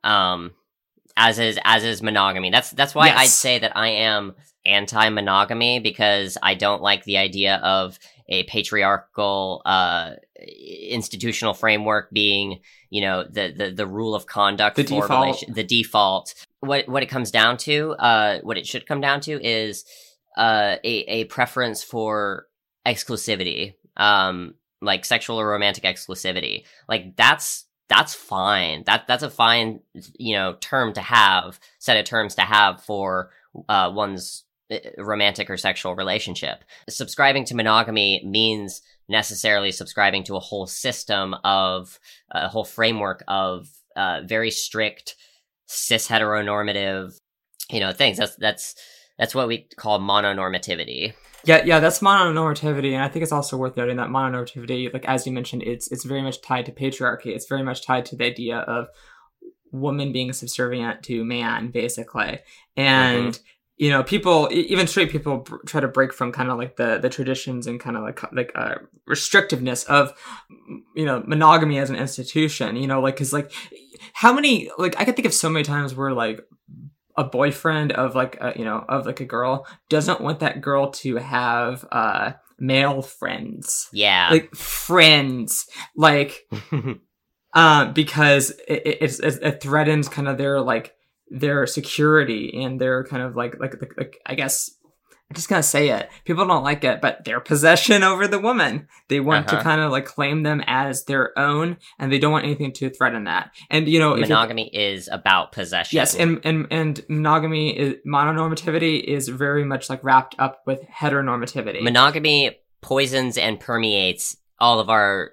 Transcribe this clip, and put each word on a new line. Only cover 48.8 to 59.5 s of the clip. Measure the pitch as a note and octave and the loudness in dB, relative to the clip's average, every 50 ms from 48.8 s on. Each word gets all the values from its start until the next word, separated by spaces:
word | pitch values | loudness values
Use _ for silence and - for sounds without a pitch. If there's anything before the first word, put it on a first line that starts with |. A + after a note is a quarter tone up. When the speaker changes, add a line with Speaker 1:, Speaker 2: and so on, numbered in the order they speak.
| - - - - _ _ _ _ | -20 -20 -20 -20 _ _ _ _
Speaker 1:
that's | - A2+ - | -4 -2 0
what | C3 C3 A#2 | -2 -2 -2
we | A#2 A2+ - _ - - | -4 -6 -8 _ -20 -12
call | - A2 G#2+ G2+ | -2 -2 0 0
mononormativity. | G2 G2+ G2+ G#2 G2+ G2+ G2 F#2+ F#2+ F#2 F#2 F2+ - - F2+ E2 - - B1 C2 E2+ A2 A2 _ _ - - - - | 0 2 2 2 2 2 0 0 -2 -2 -4 -4 -4 -6 -6 -6 -6 -10 -8 -8 -8 -8 -8 _ _ -20 -20 -8 4
Speaker 2:
Yeah, | D#3 D#3+ D#3 - | 6 6 6 6
yeah, | E3 E3 D#3+ | 6 4 6
that's | D3+ E3 E3 - | 6 4 2 4
mononormativity, | G#3 G3 G3 G3 F#3 E3+ D#3 D#3+ D#3+ D#3 D3 D3+ D#3 D3+ D3 C#3 C3+ C#3 | 4 6 6 6 4 4 2 0 0 0 -2 -2 -2 -2 -2 0 -2 -2
and | C3+ C3 | -2 0
I | C3+ C#3 | -2 -2
think | - E3+ E3 | -2 -4 -4
it's | C#3+ | -2
also | D3+ D3 C#3+ - - | -2 -4 -4 -4 -4
worth | C3 C3 B2+ B2+ - | -4 -4 -4 -4 -4
noting | A#2+ B2 B2+ B2 | -4 -4 -2 -4
that | A#2+ - | -6 -4
mononormativity, | B2+ C3+ C3+ C3 B2+ B2 B2 A#2+ - C3 A#2+ B2 B2+ B2 B2+ B2 | -2 -2 -2 -2 -4 -6 -8 -8 -12 -14 -8 -6 -6 -4 -4 -6
like, | A#2+ B2+ - | -8 -8 -4
as | - C3 B2+ B2+ | -2 -2 -2 -2
you | C3+ | -4
mentioned, | B2+ B2+ A#2+ - - B2 - | -6 -6 -8 -8 -8 -8 -6
it's, | A2+ A#2+ A#2+ - - | -6 -8 -8 -8 -10
it's | - B2+ - | -10 -10 -8
very | B2 C3+ C#3 | -8 -6 -6
much | C3+ C3+ B2+ - | -6 -6 -8 -10
tied | - - C3 B2+ A#2+ | -4 -4 -2 -2 -2
to | - G#2+ | -6 -8
patriarchy. | - C3+ C3+ C3+ - C3 B2 A#2 A#2 - A#2+ | -6 -6 -6 -4 -2 -4 -4 -4 -4 -8 -10
It's | G2 - - - | -10 -10 -8 -6
very | C3+ C3+ C3+ | -6 -4 -4
much | C3 B2+ B2+ - | -6 -6 -8 -4
tied | - C3 B2+ B2 - | -2 -2 -2 -2 -6
to | - B2 | -8 -4
the | A#2+ | -4
idea | B2 A#2+ - B2 A2+ A#2 A#2 | -4 -4 -4 -8 -6 -6 -6
of | - - A#2 A#2+ A#2+ - _ _ _ _ - _ _ _ _ _ - - | -6 -6 -6 -6 -6 -10 _ _ _ _ -20 _ _ _ _ _ -20 -20